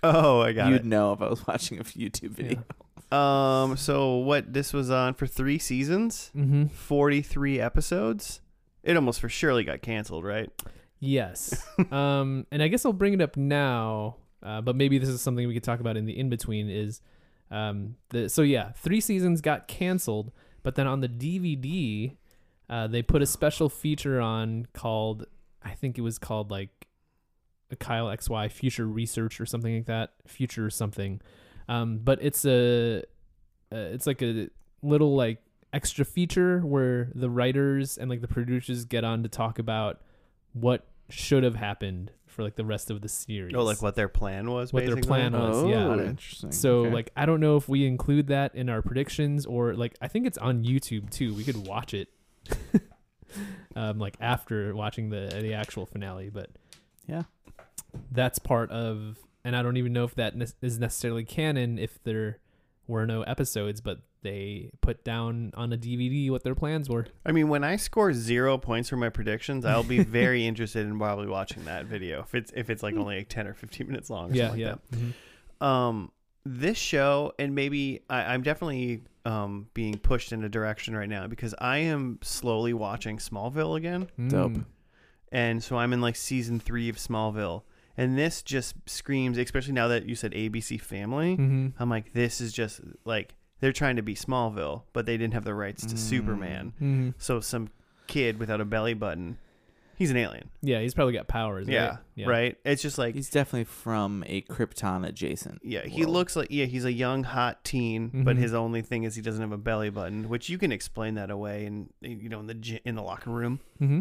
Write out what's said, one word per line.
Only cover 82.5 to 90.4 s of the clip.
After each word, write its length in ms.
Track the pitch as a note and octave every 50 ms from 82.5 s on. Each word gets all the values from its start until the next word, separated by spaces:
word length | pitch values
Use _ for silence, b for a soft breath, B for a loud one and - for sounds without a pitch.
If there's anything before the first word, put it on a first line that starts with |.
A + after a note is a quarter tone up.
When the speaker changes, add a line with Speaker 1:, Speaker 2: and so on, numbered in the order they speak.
| A2+ A2 A2+ A#2+ A#2+
Speaker 1:
watching 420 | A2+ G#2+ G2+ G2+ A#2 - A2+ G#2+ G2+
Smallville 580 | - - - G2+ G2+ A#2 C3 D3+ D#3 D#3+ D#3+
again. 320 | D#3+ D#3+ E3+ F3 F3+ F#3 F3+ - -
Speaker 3:
Mm. 120 | A#2+ B2
Speaker 2:
Dope. 340 | C3+ F#2+ F#2 F#2 A2+ A2 A2 - - b b b b b b b b b b b -
Speaker 1:
And 300 | B2+ A#2+ A#2 A2+ A2+ A#2
so 140 | - C3 A#2+
I'm 140 | A#2 A#2+ B2
in, 80 | B2
like, 160 | A#2+ A#2+ A2+
season 440 | - - - C3+ C3 A#2+ A2+ A#2 A#2
three 280 | - - A#2+ A#2+ A#2 A#2
of 80 | A2+
Smallville. 640 | - - - A#2 A2 A2 A2 G#2+ G#2+ G#2+ F2+ E2+ G2 - b b b b b b
And 220 | - B2+ B2+ C3 C3
this 240 | D3 E3 D#3+ - -
just 320 | - C3+ C3+ A#2+ - - - -
screams, 520 | - - - - - C#3 C3+ C3 B2+ A#2+ A#2+
especially 340 | B2 B2 - C3+ B2+ C#3 C#3
now 160 | B2+ A#2 A#2
that 180 | A#2+ A#2 F#2 -
you 60 | A#2+
said 180 | A2+ - A2 -
A 140 | -